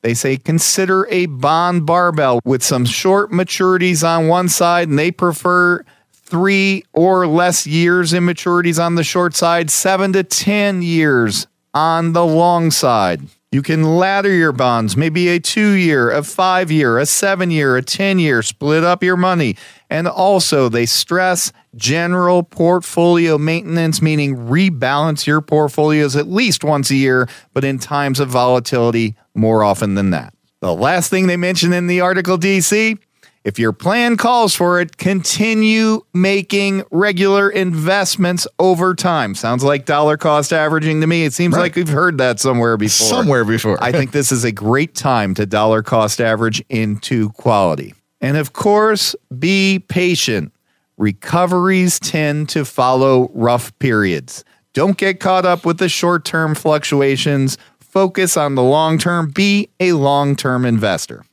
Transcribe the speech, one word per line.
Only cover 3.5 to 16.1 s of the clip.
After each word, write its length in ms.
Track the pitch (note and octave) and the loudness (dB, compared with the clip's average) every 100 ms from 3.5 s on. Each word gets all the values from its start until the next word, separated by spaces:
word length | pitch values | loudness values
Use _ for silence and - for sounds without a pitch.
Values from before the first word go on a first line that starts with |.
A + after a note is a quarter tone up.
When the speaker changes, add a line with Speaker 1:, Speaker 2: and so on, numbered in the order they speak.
| - F#3 F#3 F3+ D#3+ E3 | 0 0 2 0 0 0
Speaker 1:
on 220 | E3 D#3+ | 2 2
one 220 | F3+ F3+ | 2 0
side, 380 | - F3 F3 E3+ | 0 2 2 0
and 100 | C#3+ | 0
they 120 | E3+ | 0
prefer 720 | - F3+ D#3 F3+ F3+ F3 F3 - _ _ _ _ | 0 -2 0 0 2 2 0 -6 _ _ _ _
three 560 | E3+ F#3+ G3 G3 G3 _ | -2 0 2 0 -2 _
or 320 | D#3 F3+ F#3 F3 | 0 2 2 2
less 400 | D#3+ F3+ E3+ D3 | 2 2 0 -2
years 480 | D#3+ E3+ F3+ E3 | 0 2 2 0
in 100 | F3 | 0
maturities 580 | F3 E3+ F3+ F3 F3 D#3+ | 0 -2 -2 0 0 0
on 120 | E3+ | 0
the 100 | E3+ | -2
short 300 | D#3 F#3 F3 | -2 -2 -2
side, 360 | - E3+ E3+ D#3+ | 0 0 0 0
seven 420 | - F#3+ F#3+ G3 | -2 0 0 0
to 80 | F#3+ | 0
ten 580 | F3+ - - G#3 G3+ F#3 | -2 -4 -2 0 0 -2
years 680 | F3 E3 D3+ C3 A2 G2+ - _ _ | -2 0 2 2 0 -4 -10 _ _
on 380 | C#3+ D#3+ E3 E3 | -2 0 0 0
the 120 | E3 | 0
long 460 | E3+ D#3+ F3 F3 E3 | 2 2 2 2 0
side. 520 | - C#3 A#2 F#2 E2 C#2+ _ _ | 0 0 2 0 -2 -8 _ _
You 80 | C3+ | -4
can 220 | C#3 D#3+ D#3 E3 | -2 0 2 2
ladder 340 | F#3+ G3 G3 | 2 0 0
your 180 | F#3 D#3+ | 2 2
bonds, 460 | B2+ B2+ A#2 A2 G2 | 2 0 0 0 -2
maybe 320 | D#3+ D#3+ F3 | -2 0 0
a 100 | F3 | 0
two-year, 720 | - - G#3+ G3 F3 C#3+ A#2+ | -2 0 2 2 2 2 2